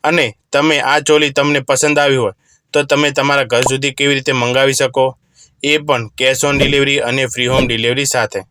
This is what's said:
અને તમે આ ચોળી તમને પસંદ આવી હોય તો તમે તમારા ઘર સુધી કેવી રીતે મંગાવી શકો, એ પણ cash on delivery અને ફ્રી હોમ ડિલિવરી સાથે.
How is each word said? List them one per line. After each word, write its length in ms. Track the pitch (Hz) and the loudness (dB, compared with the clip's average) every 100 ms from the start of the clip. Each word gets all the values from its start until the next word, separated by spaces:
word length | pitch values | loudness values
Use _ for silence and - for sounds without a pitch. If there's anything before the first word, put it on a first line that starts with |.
અને 320 | 151 170 123 - _ | 0 0 -2 -4 _
તમે 280 | 143 156 143 | 0 2 0
આ 200 | 127 147 | 0 0
ચોળી 300 | 143 151 147 | 2 2 2
તમને 300 | 139 143 143 | 0 0 -2
પસંદ 400 | 131 135 151 147 | -2 0 2 2
આવી 160 | 143 | 2
હોય 180 | 135 107 - _ _ _ | 0 -2 -6 _ _ _
તો 100 | 147 | -2
તમે 280 | 139 143 147 | 0 0 0
તમારા 320 | 139 139 143 | 0 0 0
ઘર 180 | 123 120 | 2 0
સુધી 300 | 123 135 139 | 0 -2 -4
કેવી 220 | 131 143 | -2 -2
રીતે 200 | 139 131 | 0 -2
મંગાવી 400 | 131 120 131 135 | -2 0 2 2
શકો, 440 | 135 135 131 131 - _ _ _ _ | 2 -2 0 -2 -4 _ _ _ _
એ 140 | 143 151 | 0 0
પણ 320 | 151 127 110 - | 0 -2 -4 -2
cash 280 | 131 131 147 | 0 2 0
on 80 | 143 | 0
delivery 400 | 139 143 139 139 | 2 2 2 0
અને 260 | 117 131 | -2 -2
ફ્રી 220 | 131 123 123 | -4 -2 0
હોમ 200 | 131 127 | 0 0
ડિલિવરી 380 | 113 117 127 | -2 -2 -2
સાથે. 380 | 135 127 110 98 95 | -2 -2 -2 -6 -10